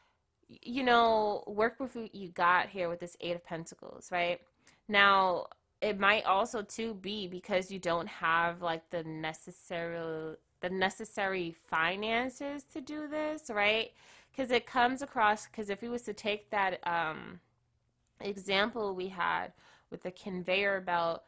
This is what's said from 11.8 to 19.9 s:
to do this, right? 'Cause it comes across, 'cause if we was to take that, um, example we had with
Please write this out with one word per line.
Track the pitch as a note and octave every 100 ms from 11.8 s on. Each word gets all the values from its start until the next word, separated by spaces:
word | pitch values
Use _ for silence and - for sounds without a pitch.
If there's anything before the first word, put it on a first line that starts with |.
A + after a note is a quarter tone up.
| E3 G3 G#3+ A3+ C4 B3+ C#4+ C#4+ -
to | D#4+
do | C4+ D4+ D4+
this, | D4+ D4+ D#4 -
right? | G#3 G3+ A3 - _ - - _ -
'Cause | B3+
it | A#3+ -
comes | C4 A#3+ C4
across, | C#4 A#3+ G#3+ G#3+ -
'cause | - G#3
if | G3
we | A#3
was | A#3+
to | A3
take | G#3 G#3+ G#3 -
that, | G#3 F#3+ F3+ -
um, | E3+ D#3 D#3 - F3 _ _ _ _ _ _ _ _
example | G3+ G3+ F#3+ G3 A3 A#3 G#3 F#3
we | F#3+
had | F#3 E3+ E3 F#3 - - -
with | _